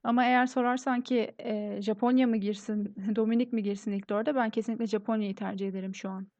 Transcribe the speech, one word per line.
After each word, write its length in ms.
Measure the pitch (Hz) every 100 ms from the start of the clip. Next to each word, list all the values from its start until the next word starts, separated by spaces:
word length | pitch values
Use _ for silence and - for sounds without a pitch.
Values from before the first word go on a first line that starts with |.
Ama 200 | 233 240
eğer 220 | 247 254 254
sorarsan 540 | 254 247 254 269 247
ki, 300 | 254 247 214 -
e, 340 | 240 214 208 202
Japonya 440 | 202 208 240 254 254
mı 100 | 226
girsin, 580 | 196 202 - 214 208 -
<laughs> 120 | 196 220
Dominik 360 | 220 233 247
mi 100 | 226
girsin 300 | 202 202 214
ilk 180 | 202 -
dörde? 240 | 208 233
Ben 160 | 269 220
kesinlikle 360 | 226 214 220 226
Japonya'yı 480 | 214 208 220 208
tercih 340 | 190 196 196 196
ederim 260 | 190 190
şu 140 | 190 190
an. 160 | 190 190